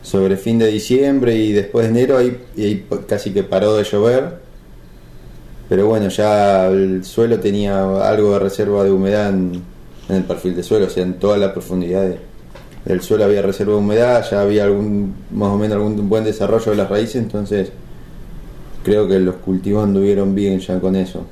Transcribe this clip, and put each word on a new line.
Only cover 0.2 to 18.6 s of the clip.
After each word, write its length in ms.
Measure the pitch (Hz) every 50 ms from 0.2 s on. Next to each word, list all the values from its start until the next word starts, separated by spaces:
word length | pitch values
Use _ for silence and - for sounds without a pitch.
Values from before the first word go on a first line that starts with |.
| 95 95 98
fin 200 | 95 - 117 113
de 100 | 117 113
diciembre 680 | 107 107 107 - - 123 131 139 139 139 135 123 120 113
y 160 | 110 110 107
después 340 | 104 101 98 - - 120 113
de 60 | 113 113 120
enero, 180 | 127 131 135
ahí, 200 | 127 123 123 123 123 - - -
ahí 280 | - 107 104 107 95 - -
p-, 160 | 104 95 -
casi 260 | - 107 101 - 104
que 120 | 95 101 92
paró 320 | - 95 95 104 104 107
de 80 | 107 104
llover, 560 | - - 104 104 117 123 131 147 175 - - - - - - - - - - - - - - - - - - - - - - - - - - -
pero 180 | - - 95 101
bueno, 200 | 107 113 110 104
ya 600 | 95 - - 104 107 104 104 101 101 98 95 92
el 360 | 95 95 98 95 95 92 92 92
suelo 360 | - - - 117 117 117 104
tenía 420 | - 104 101 104 104 101 98 98 95 95 95 95 101
algo 260 | 101 107 107 104 101 101
de 60 | 98
reserva 440 | 95 98 - - 107 101 101 101 98
de 60 | 98
humedad 380 | 98 95 95 98 101 104 104 101
en, 320 | 98 92 92 90 87 87 90 - - - - - - - -
en 80 | - 95
el 80 | 95 87
perfil 320 | 87 85 80 - 92 87
de 80 | 87 90
suelo, 220 | - 110 107 98
o 40 | 92
sea, 140 | - 92 90
en 120 | 92 90
toda 220 | - - 101 104
la 140 | 101 101 95
profundidad 520 | - 92 - - 92 92 87 85 90 95 98
de, 140 | 92 87 - - - - - - - - - - - - - -
del 160 | 95 92 90
suelo 240 | - - 107 107 104
había 160 | 101 104 101
reserva 320 | 95 95 95 - 104 101 104
de 60 | 104
humedad, 460 | 101 104 104 113 120 123 123 117 - -
ya 100 | 101 101
había 220 | 101 101 104 104 101
algún, 500 | 101 101 101 107 107 104 101 101 95 - - - -
más 180 | - 101 104 101
o 80 | 101
menos 180 | 101 107 107 107
algún 320 | 101 104 107 107 104 104
buen 160 | 98 110 110 110
desarrollo 480 | 110 104 - 101 98 110 113 - 110
de 60 | 104
las 120 | 104 98 95
raíces, 260 | 98 104 117 117 -
entonces 560 | 127 113 - - 104 104 98 104 101 92 - - - - - - - - - - - - - - - - - - -